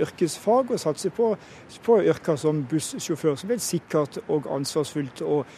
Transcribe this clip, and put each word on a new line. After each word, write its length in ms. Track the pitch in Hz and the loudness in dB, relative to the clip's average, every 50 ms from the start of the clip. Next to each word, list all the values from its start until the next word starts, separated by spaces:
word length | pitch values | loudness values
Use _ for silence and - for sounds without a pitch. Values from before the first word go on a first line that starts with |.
| 156 | -4
yrkesfag 720 | 147 - - 180 156 - - - 202 226 254 269 240 247 | -4 -2 -2 -2 -2 -2 -2 0 2 2 2 2 2 -2
og 80 | 175 - | -2 -2
satse 320 | 160 147 - - 185 - | -2 -4 -2 -4 -4 -2
på, 220 | - 233 226 202 - - - - - - - - - - | 0 0 0 0 -2 -4 -12 -20 -20 -20 -20 -20 -6 2
på 160 | - 233 208 - | 4 6 6 6
yrker 380 | - 156 - - - 156 131 | 4 2 2 0 0 -2 2
som 240 | - 156 151 151 139 | 2 0 0 0 -2
bussjåfør, 720 | 120 156 156 - - - 208 - - 165 - - 156 143 135 | 0 -2 -2 -2 -2 -6 -8 -6 -4 -4 0 0 0 0 0
som 140 | - 196 247 | -2 -4 -4
er 80 | 214 | -4
et 100 | - - | -2 -2
sikkert 480 | - 165 - - - 156 147 - - 170 - | -4 -4 -4 0 0 0 0 0 -4 -10 -4
og 240 | - 160 151 135 - | -2 -2 -2 0 -2
ansvarsfullt 720 | 151 139 139 - - 156 143 - - 147 143 127 - - 165 | -4 -4 -4 -2 -2 -2 -4 -2 -4 -6 -6 -6 -8 -8 -4
og 240 | 160 147 147 131 - - | -2 0 0 -2 -4 -10